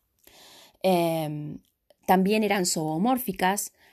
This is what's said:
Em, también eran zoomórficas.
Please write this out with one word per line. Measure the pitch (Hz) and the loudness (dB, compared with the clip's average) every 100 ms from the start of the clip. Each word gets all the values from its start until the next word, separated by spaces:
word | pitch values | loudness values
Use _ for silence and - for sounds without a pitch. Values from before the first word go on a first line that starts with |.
| _ _ _ - - - - _ | _ _ _ -20 -20 -20 -20 _
Em, | 190 180 170 160 151 151 151 - - _ _ _ - | 0 2 2 0 -4 -6 -10 -12 -18 _ _ _ 2
también | 190 190 220 | 4 4 2
eran | 208 202 180 | 2 0 0
zoomórficas. | - 156 156 220 170 - 185 185 202 - - _ | -2 -4 -2 0 0 -2 -2 0 0 -6 -14 _